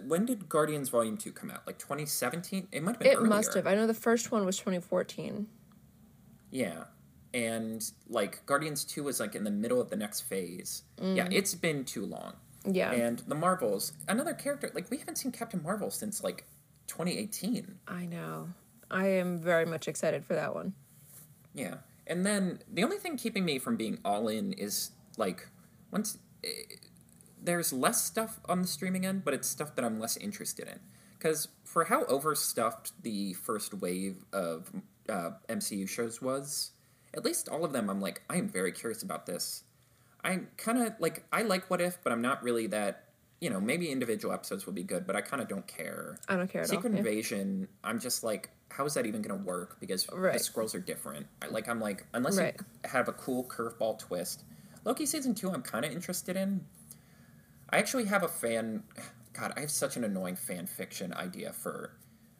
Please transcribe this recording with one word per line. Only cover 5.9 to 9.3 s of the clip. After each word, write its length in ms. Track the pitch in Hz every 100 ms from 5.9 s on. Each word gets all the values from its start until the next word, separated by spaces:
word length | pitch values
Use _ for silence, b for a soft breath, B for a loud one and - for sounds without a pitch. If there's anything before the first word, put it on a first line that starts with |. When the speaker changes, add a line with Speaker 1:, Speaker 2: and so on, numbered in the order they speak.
| - - - - - -
Speaker 1:
Yeah. 340 | 127 104 82 - - - - -
And, 500 | 127 113 113 113 113 - - -
like, 380 | 113 101 - -
Guardians 380 | 139 156 143 -
two 160 | -
was, 180 | 143 123
like, 140 | 107